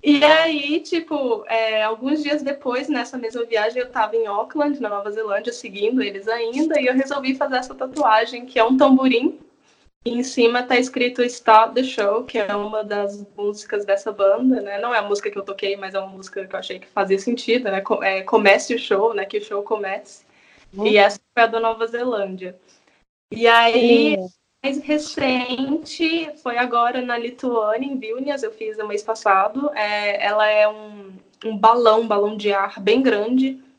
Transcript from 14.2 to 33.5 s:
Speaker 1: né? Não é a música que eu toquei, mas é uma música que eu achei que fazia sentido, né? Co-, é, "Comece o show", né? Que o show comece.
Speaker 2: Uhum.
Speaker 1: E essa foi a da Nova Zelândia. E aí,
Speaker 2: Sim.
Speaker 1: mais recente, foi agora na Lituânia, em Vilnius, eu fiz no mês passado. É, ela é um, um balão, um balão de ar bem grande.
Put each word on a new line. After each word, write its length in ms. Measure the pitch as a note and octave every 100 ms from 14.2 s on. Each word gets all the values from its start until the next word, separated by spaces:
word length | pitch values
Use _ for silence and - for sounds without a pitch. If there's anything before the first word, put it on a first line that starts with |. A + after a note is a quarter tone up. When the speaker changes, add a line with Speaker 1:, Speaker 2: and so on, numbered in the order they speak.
| G3 G#3 C4 B3+
Speaker 1:
né? 180 | G3+ G3+
Não 160 | A#3
é 40 | A#3+
a 40 |
música 260 | G#3 G3+ G#3+
que 80 | G3+
eu 60 |
toquei, 340 | G3 G3 G3 G3
mas 180 | F#3+
é 40 | G3
uma 80 | F#3+
música 400 | F#3+ F#3+ - F#3+
que 80 |
eu 40 | F#3+
achei 180 | - F#3+
que 80 | -
fazia 320 | - G3+ G3
sentido, 460 | G3 A#3 - A#3
né? 160 | A#3 G3
Co-, 240 | G3 G#3
é, 180 | G3 F#3+
"Comece 500 | F#3+ A3+ G3+ G#3+ -
o 60 | A#3
show", 340 | - G3 A3
né? 120 | G#3
Que 140 | G3 G#3+
o 60 |
show 200 | G#3 G3+
comece. 600 | G3+ G#3+ G3+ G3+ - - _ _ _ _ _
Speaker 2:
Uhum. 140 | F#3+ G#3+
Speaker 1:
E 100 | G#3
essa 220 | G3+ G#3 _
foi 80 | -
a 60 | A3+
da 100 | A3+
Nova 260 | A3+ A3 A3+
Zelândia. 680 | A#3 B3 A3+ G3+ F#3 F3+ F3+ _ _ _ _ _ _ _
E 160 | G#3+ A#3
aí, 680 | A#3 A#3 A#3 A#3+ A#3 G#3+ G3
Speaker 2:
Sim. 120 | F#3 _ _ _
Speaker 1:
mais 160 | C#4 C#4+
recente, 1500 | C#4+ D4+ D4+ - C4+ B3+ B3 B3 C4+ D#4 D#4 - D#4+ E4 D#4 D4+
foi 160 | B3+ A#3+
agora 460 | B3 A#3 A#3+ B3
na 160 | B3 A#3+
Lituânia, 680 | A#3 B3 C4 A#3 G#3+ A3 C#4
em 100 | C4+
Vilnius, 460 | A3 A#3 C4+ C#4
eu 80 | A3
fiz 260 | - A3 G#3+
no 80 | G#3+
mês 160 | G#3
passado. 680 | G#3 A3+ G#3+ F#3+ G3+ A#3 C#4+
É, 500 | D4 G#3 G#3 G#3 G3+
ela 220 | G3+ G#3+ G#3+
é 220 | G#3+ G#3+
um, 460 | G#3+ G#3+ G#3+ G3 F#3+ _ _
um 120 | A3 G#3+
balão, 440 | A3 A#3+ A#3 A3
um 40 | A3+
balão 300 | G#3 G#3 G#3+
de 160 | G#3
ar 260 | G3+ G3 -
bem 240 | G3 A#3+
grande. 580 | C4 G#3 G#3+ B3+ C4+